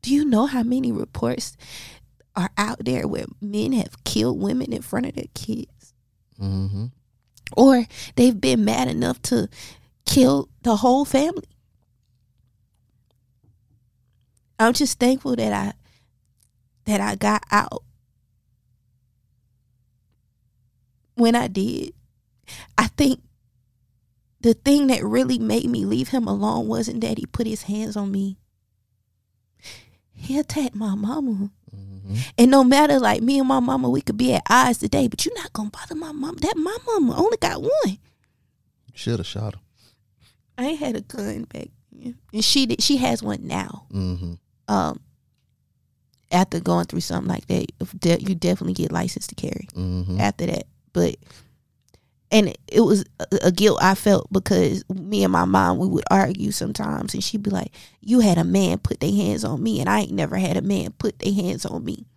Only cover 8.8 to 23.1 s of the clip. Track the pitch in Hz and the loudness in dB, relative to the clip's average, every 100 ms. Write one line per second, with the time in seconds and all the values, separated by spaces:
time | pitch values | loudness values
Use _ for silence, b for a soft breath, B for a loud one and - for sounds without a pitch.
8.8 | 254 - - 254 - 240 208 B B B | -2 -2 -2 -4 -2 -2 -2 B B B
9.8 | B _ - 285 254 277 - _ 240 208 | B _ 0 4 6 4 -2 _ -2 2
10.8 | 247 262 285 262 302 381 - _ _ _ | 4 2 2 0 0 -4 -12 _ _ _
11.8 | _ _ _ _ _ _ _ _ _ _ | _ _ _ _ _ _ _ _ _ _
12.8 | _ _ _ _ _ _ _ _ _ _ | _ _ _ _ _ _ _ _ _ _
13.8 | _ _ _ _ _ _ _ - 226 240 | _ _ _ _ _ _ _ 0 2 2
14.8 | 285 - 247 262 277 233 214 202 196 - | -2 2 2 2 -2 -2 -2 -2 -4 -8
15.8 | _ _ _ _ _ _ _ _ _ _ | _ _ _ _ _ _ _ _ _ _
16.8 | - 208 202 202 208 214 - 208 - - | -4 -2 -2 -2 0 0 0 -2 -2 -8
17.8 | _ _ _ _ _ _ _ _ _ _ | _ _ _ _ _ _ _ _ _ _
18.8 | _ _ _ _ _ _ _ _ _ _ | _ _ _ _ _ _ _ _ _ _
19.8 | _ _ _ _ _ _ _ _ _ _ | _ _ _ _ _ _ _ _ _ _
20.8 | _ _ _ - 233 240 - 190 208 64 | _ _ _ 2 4 4 0 -2 -4 -4
21.8 | - - _ _ _ _ B B B - | -10 -16 _ _ _ _ B B B 0
22.8 | 233 - 277 | 0 2 2